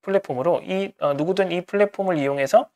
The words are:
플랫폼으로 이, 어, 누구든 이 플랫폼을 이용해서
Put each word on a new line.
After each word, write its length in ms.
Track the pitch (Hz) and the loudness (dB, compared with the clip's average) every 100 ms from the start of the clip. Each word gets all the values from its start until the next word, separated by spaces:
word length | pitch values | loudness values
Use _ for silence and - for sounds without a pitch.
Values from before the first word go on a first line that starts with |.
플랫폼으로 600 | - 196 - 127 151 156 | 0 -2 0 -2 0 0
이, 300 | - 190 196 - | -2 -4 -4 -4
어, 160 | 147 | -2
누구든 380 | 143 156 190 190 | 0 0 0 0
이 80 | 170 | -2
플랫폼을 540 | 180 202 202 - 190 165 | -4 0 0 0 -2 0
이용해서 500 | 139 139 135 226 302 | 0 -2 4 2 2